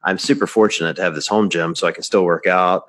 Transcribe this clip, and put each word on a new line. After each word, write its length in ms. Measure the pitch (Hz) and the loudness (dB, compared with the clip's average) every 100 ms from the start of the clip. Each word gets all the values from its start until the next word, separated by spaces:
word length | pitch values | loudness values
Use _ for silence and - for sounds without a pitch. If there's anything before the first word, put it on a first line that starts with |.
I'm 160 | 92 95 | -4 -2
super 260 | - 139 92 | 0 0 0
fortunate 480 | 113 107 - 82 82 | 2 2 2 -4 -2
to 40 | |
have 140 | 90 76 | -4 -4
this 120 | - | -2
home 220 | 104 101 | 0 2
gym 260 | 85 82 85 | 0 -2 -2
so 120 | 85 | -4
I 40 | |
can 120 | 82 | -4
still 200 | - 101 | -2 0
work 220 | 90 82 92 | 2 0 2
out 360 | 92 90 92 | 2 2 0